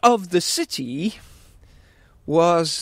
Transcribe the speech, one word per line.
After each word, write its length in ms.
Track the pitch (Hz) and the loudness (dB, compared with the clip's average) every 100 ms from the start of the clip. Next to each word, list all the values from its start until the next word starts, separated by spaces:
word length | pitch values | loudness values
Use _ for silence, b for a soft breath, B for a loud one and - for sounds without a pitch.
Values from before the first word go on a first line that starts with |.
of 280 | 240 233 180 | 4 4 0
the 100 | 175 | -2
city 800 | - - 330 - 123 135 208 - b b b b b b b b b b - | -2 -4 -4 -6 -8 -4 -6 -6 b b b b b b b b b b -4
was 560 | 160 170 170 160 - | 2 2 2 -2 -6